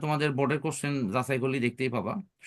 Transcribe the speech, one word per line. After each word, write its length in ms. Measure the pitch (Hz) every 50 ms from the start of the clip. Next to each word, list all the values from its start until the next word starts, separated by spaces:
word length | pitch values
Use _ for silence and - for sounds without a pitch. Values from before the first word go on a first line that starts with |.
| 156
তোমাদের 240 | 151 151 143 151 147 135
বোর্ডের 240 | 131 139 127 156 151 160
কোশ্চেন 300 | 160 - - - 143 143 139 120 92 104
যাচাই 240 | 127 123 135 135 120 127
করলেই 220 | 135 131 135 117
দেখতেই 240 | 120 117 - 131 127 120
পাবা। 180 | 113 90 113 - 202 - - _ _ -